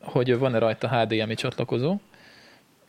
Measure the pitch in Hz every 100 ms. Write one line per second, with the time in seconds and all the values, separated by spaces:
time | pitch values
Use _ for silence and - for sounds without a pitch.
0 | - 135 127 120 135 113 113 110 113 120
1 | 107 110 107 110 131 - 123 117 143 202
2 | - - - - - - _ _